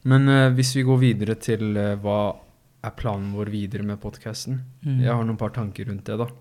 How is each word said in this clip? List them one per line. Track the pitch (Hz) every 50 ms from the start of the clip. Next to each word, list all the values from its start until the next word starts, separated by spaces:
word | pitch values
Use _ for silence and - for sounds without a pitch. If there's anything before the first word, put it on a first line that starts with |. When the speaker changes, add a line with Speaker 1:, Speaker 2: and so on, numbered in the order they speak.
| -
Speaker 1:
Men, | 131 131 135 139
eh, | 139 139 135 131 131
hvis | 127 127 127 127 131
vi | 135 127
går | 127 131 127
videre | 131 123 110 101 104 107 110 -
til, | - - 113 104 110 107 104 104
eh, | 101 104 101
hva | 101 101 101 101 104 104 98 - - - _ _ _ _ _ _ _ -
er | 110
planen | - - - 113 101 98 98 101
vår | 98 104 104 104
videre | 107 104 101 95 101 104 104
med | 104 101 104 -
podcasten? | 104 - - - 110 110 - - 131 131 131 127 - - _
Speaker 2:
Mm. | - 143 135 127
Speaker 1:
Jeg | 123 127 120
har | 117 113
noen | 113 110 107
par | 113 104 -
tanker | 120 110 101 98 - 101
rundt | 110 98 101 -
det, | - 107 110
da. | 120 127 - -